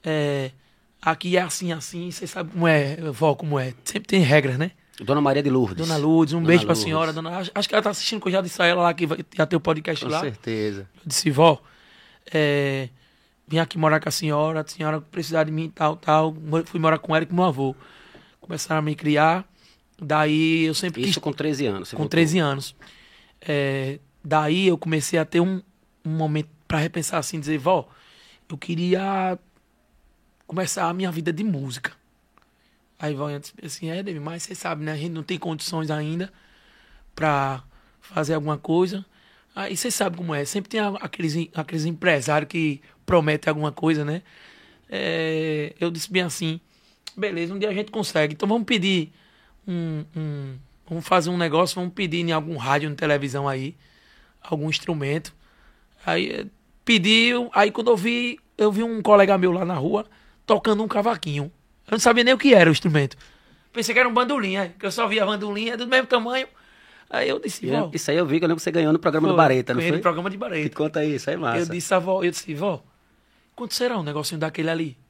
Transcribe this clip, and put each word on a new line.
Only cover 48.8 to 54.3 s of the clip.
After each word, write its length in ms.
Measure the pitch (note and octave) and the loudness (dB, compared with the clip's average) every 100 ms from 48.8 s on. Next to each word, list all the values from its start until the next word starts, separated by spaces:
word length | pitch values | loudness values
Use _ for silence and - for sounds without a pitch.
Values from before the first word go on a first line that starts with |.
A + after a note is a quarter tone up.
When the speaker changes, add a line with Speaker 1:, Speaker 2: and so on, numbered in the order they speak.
| F#3+ F#3 D3+ _ _ _ _ _ - | 2 0 -2 _ _ _ _ _ -8
Speaker 1:
um, 380 | F3 E3 D#3 D3+ D#3+ | -6 -4 -6 -8 -8
um, 400 | D#3 D3 C3+ C3 C3+ _ - | -8 -8 -10 -14 -20 _ -10
vamos 180 | E3 - | -10 0
fazer 240 | F#3 E3 | 0 2
um 80 | F3+ | -2
negócio, 380 | E3 D#3 F3+ - | 0 2 0 -2
vamos 180 | F3+ | -6
pedir 260 | F3 F#3 E3+ | -4 -4 -2
em 120 | E3+ | 0
algum 240 | D#3+ D#3 D#3 | -2 -4 -8
rádio, 340 | B2 C#3+ D3+ | 0 0 0
em 60 | C#3+ | -4
televisão 520 | D#3 C#3+ C#3 C3+ C#3 | 0 0 0 -4 -4
aí, 280 | C3+ C3+ - _ _ _ _ _ | -4 -6 -12 _ _ _ _ _